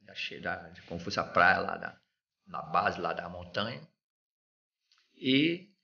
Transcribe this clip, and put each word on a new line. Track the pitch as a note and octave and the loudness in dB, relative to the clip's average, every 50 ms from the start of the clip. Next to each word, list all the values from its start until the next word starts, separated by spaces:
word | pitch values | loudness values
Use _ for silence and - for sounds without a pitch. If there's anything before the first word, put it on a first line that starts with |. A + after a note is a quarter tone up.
| _ | _
já | G2+ G2 | -18 -12
che-, | - - - - C#2 | -10 -10 -10 -10 -8
da, | F2 F2 F2+ F2+ E2+ E2 | -6 -6 -6 -6 -10 -16
de | F2 - - | -20 -20 -14
como | - E2+ F2 | -10 -10 -8
fosse | - G#2 - - | -6 -4 -2 -2
a | D#2+ | -2
praia | - - F2+ F2 F#2 F#2 F2+ | 0 4 6 8 8 6 6
lá | - - G1+ | 2 -2 -4
da, | - - - - - _ _ _ _ _ _ _ _ _ | -6 -8 -12 -12 -16 _ _ _ _ _ _ _ _ _
na | - E2+ C#2 - | -12 -10 -10 -8
base | D#2 E2 F2 G2+ G2+ F2+ F#2+ | -2 0 2 2 2 0 0
lá | F2 E2 D#2+ | -2 -4 -4
da | D2+ F2 F2 | -4 -6 -8
montanha. | F2 F2 F2 F2 - G#2 G#2 A2+ C3 C#3+ D#3 - _ _ _ _ _ _ _ _ _ _ _ _ _ _ _ _ _ _ _ _ _ _ _ _ _ | -12 -12 -14 -8 -6 -4 -4 -4 -6 -10 -14 -18 _ _ _ _ _ _ _ _ _ _ _ _ _ _ _ _ _ _ _ _ _ _ _ _ _
E | _ - C3 C3 C3+ D3+ E3 E3+ F3 F#3 - _ _ | _ 0 2 4 4 4 2 0 -2 -8 -16 _ _